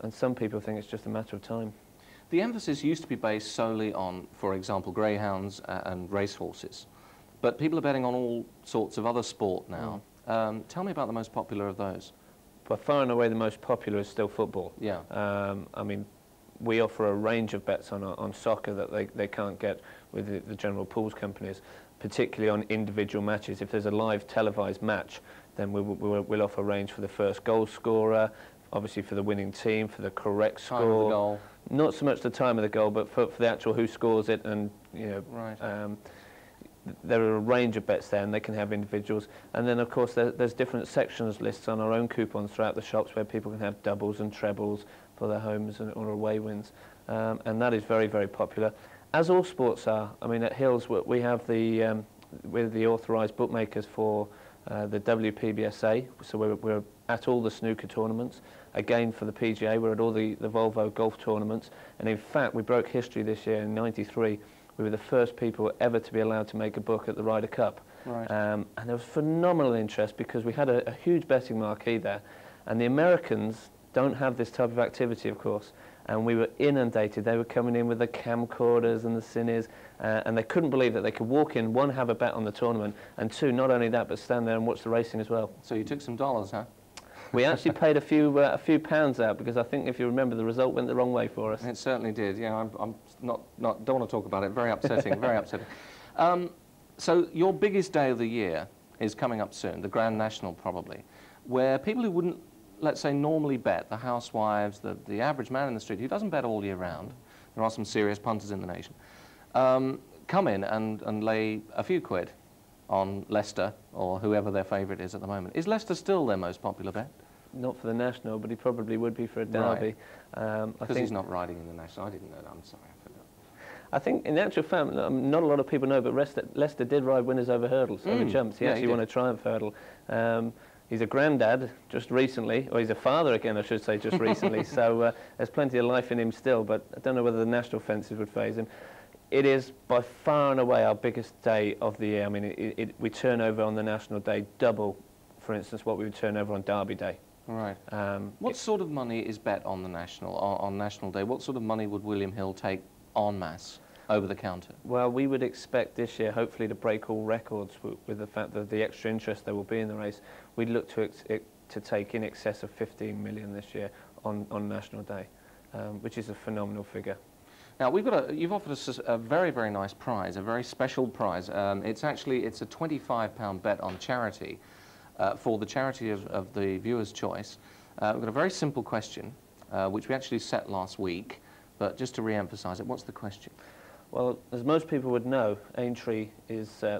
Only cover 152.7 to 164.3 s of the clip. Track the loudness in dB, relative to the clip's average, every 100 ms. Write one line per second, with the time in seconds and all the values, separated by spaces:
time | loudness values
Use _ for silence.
152.7 | -4 -6 -20 -4 0 0 -2 -6 -10 -16
153.7 | -18 -20 -14 0 2 2 -4 -6 -8 -12
154.7 | -16 -2 0 2 2 2 2 0 -4 -2
155.7 | 0 0 -4 -6 -2 -2 0 -2 -2 -4
156.7 | -2 0 0 -2 -4 0 -2 -2 -6 -8
157.7 | -10 -12 -10 -10 -10 -6 -6 -6 -6 -4
158.7 | -2 -2 -2 -4 -2 -4 -6 -4 -6 -2
159.7 | -4 -2 -4 -8 -8 -18 -20 -10 -4 0
160.7 | 0 -2 -2 -4 -4 -6 -6 -6 -20 -14
161.7 | -12 -4 -4 -2 -4 -6 -4 -6 -6 -10
162.7 | -8 -8 -6 -8 -6 -8 -8 -8 -10 -10
163.7 | -8 -8 -12 -20 -10 -6